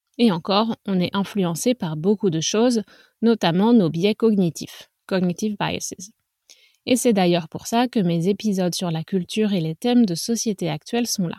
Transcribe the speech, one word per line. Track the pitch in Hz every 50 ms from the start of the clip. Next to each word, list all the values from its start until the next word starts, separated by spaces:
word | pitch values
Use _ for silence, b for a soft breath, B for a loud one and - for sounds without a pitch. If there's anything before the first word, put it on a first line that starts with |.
| _ _ _
Et | - 240 226
encore, | 170 160 - - 190 208 226 226 226 - _
on | 208 190 180
est | 175 - -
influencé | 202 190 - - 202 180 170 165 - - 240 247
par | - 196 160 156
beaucoup | 156 160 196 214 - - 190
de | 151 165
choses, | 156 - - 208 233 254 240 226 202 b b b b b b b
notamment | 220 226 233 - - 170 165 185 202 233
nos | 247 226 180 151
biais | 156 165 180 208 214
cognitifs, | - 233 226 214 196 180 165 - - - - - - - _ _ _ _
cognitive | - 190 185 185 180 170 - 214 214 202 -
biases. | 165 156 175 180 - - - - 185 214 _ _ _ _ _ _ _ b b b b b b b b
Et | - 254
c'est | 233 - 247
d'ailleurs | 208 196 180 175 175 170 160 -
pour | - - -
ça | - 233 233 254 240
que | - 233
mes | 180 170 170 170 165 196
épisodes | 208 - - 214 190 190 180 175 -
sur | - 190 170
la | 160 160 160
culture | - 196 185 175 - - 214 214 202
et | 202 180
les | 160 160 160
thèmes | - - 240 247 247 233
de | 185 170
société | - - - 233 220 - 226 190 - 180 160
actuelle | 151 151 - - 233 240 240
sont | - - - 180
là, | 165 -